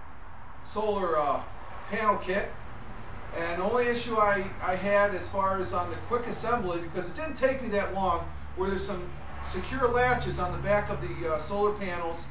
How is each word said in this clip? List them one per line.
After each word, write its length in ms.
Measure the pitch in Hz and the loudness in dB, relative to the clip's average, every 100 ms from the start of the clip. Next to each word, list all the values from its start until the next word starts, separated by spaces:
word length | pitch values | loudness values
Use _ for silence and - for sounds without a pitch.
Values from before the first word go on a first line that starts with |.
| - - - - - - | -10 -10 -10 -8 -8 -8
solar, 540 | - 208 214 196 180 156 | -4 0 0 2 2 2
uh, 240 | 143 135 - - - - - | 2 0 -2 -8 -8 -8 -4
panel 260 | 220 208 185 | 2 4 2
kit. 340 | 175 196 226 - - - - - - - - 170 | 2 0 0 -6 -8 -8 -8 -8 -6 -8 -6 -4
And 240 | 170 170 | -2 0
the 40 | 196 | 2
only 200 | 240 240 | 4 4
issue 300 | 240 240 220 | 0 0 4
I, 340 | 208 196 190 - | 4 4 0 -2
I 120 | 185 185 | -2 0
had 380 | 202 202 202 | 4 6 6
as 140 | 180 - | 2 -2
far 320 | 196 190 190 | 0 2 0
as 140 | 180 | 0
on 160 | 185 175 | 0 0
the 80 | 156 - | -4 0
quick 180 | 233 226 | 0 0
assembly, 540 | - 226 240 185 170 | -2 0 2 2 -2
because 280 | 165 180 - | -2 -4 -4
it 80 | - | -4
didn't 200 | 311 262 | -6 2
take 260 | 262 254 | 2 2
me 60 | 226 | 0
that 240 | 202 180 | 0 0
long, 320 | 185 185 170 - - - 175 | 0 2 0 -2 -8 -8 -2
where 140 | 190 | 0
there's 160 | 185 202 | 0 -2
some 220 | 180 135 - - - | -4 -6 -8 -8 -8
secure 440 | - 190 233 262 240 | -6 -4 -4 2 4
latches 500 | 240 247 240 180 - | 6 4 4 0 0
on 140 | 180 | -2
the 40 | 151 | 0
back 300 | 190 208 208 | 2 2 2
of 120 | 202 | -2
the, 340 | 180 - 165 156 | -4 -4 -2 -2
uh, 20 | |
solar 360 | - 202 208 | 0 2 2
panels 540 | 202 190 175 170 170 - | 2 -2 -2 -2 -4 -6